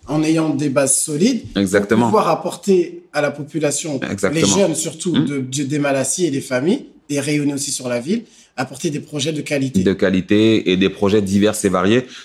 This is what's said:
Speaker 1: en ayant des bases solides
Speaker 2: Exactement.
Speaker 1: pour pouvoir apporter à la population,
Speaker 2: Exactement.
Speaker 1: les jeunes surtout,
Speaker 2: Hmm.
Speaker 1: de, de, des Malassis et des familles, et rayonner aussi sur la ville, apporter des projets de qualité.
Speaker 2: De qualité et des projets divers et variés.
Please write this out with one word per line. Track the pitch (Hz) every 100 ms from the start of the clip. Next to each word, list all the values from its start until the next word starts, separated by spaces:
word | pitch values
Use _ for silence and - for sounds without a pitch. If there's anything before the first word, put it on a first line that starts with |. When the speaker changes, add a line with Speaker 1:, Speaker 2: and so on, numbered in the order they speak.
| -
Speaker 1:
en | 151
ayant | 156 160 160
des | 135 147
bases | 131 135 -
solides | - 151 214 240 - 98
Speaker 2:
Exactement. | 98 98 - 110 117
Speaker 1:
pour | 214
pouvoir | -
apporter | - 175 - - 185 165 - -
à | 151
la | 147
population, | 139 139 165 147 - 165 135
Speaker 2:
Exactement. | - 98 98 160 196
Speaker 1:
les |
jeunes | 190 185 156
surtout, | 165 - 185 151
Speaker 2:
Hmm. | 143
Speaker 1:
de, | 143
de, | 127 135
des | 131 147
Malassis | 143 135 131 - 170
et |
des | 135
familles, | - 127 151 262 - - -
et | 143
rayonner | 139 147 143
aussi | 139 139
sur | - 127
la | 120
ville, | 131 226 - - _ -
apporter | 131 147 175
des | 143
projets | - 147 147
de | 147
qualité. | - 147 131 98
Speaker 2:
De | 95
qualité | 92 98 92 87 104 110 110 -
et | 92
des | 95
projets | 95 101 107
divers | 98 101 104 101
et | 98
variés. | 90 92 120 127 -